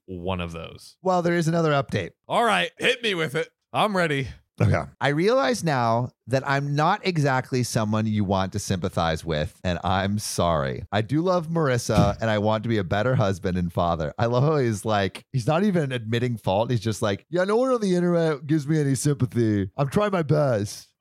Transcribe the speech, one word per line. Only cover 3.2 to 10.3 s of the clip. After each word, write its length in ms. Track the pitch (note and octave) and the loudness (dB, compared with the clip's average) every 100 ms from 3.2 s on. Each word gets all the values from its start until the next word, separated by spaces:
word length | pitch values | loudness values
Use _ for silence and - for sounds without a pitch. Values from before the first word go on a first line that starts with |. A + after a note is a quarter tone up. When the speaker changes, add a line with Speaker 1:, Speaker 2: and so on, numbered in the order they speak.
| D3 D3+ | -2 -4
Speaker 1:
it. 140 | E3 _ _ | -6 _ _
I'm 240 | B2 G#3 F#3+ | 0 0 2
ready. 320 | E3 C#3+ B2 - _ - | 0 0 -4 -8 _ 0
Speaker 2:
Okay. 200 | G#2+ F2+ - - | 2 2 -2 -2
I 80 | C3 | 0
realize 560 | D3 G3 C4 C4+ G#3+ | 2 2 2 2 0
now 460 | E3 C3+ A#2 A#2 B2 - - | 0 2 2 2 -2 -8 -2
that 200 | C3+ C3+ | -2 0
I'm 280 | C#3 C#3+ C#3+ | -2 0 0
not 280 | D#3+ G#3 | 2 2
exactly 600 | F#3+ E3 C#3 C3 - C3 | 0 0 2 0 0 -2
someone 420 | A#2+ B2 G#2+ G#2+ A2 | 0 0 0 0 2
you 160 | G#2+ | 0
want 280 | G2 G2 F#2+ | 2 2 0
to 60 | G#2 | -4
sympathize 640 | - F#2+ F2+ - E2 D#2+ | -2 -2 -2 0 0 0
with, 360 | D#2+ D2+ D2+ - | -2 -2 -2 -4
and 140 | F2+ F2 | -4 -2
I'm 340 | F2+ F#2+ G2 G#2 | 0 0 0 -2
sorry. 640 | - | -4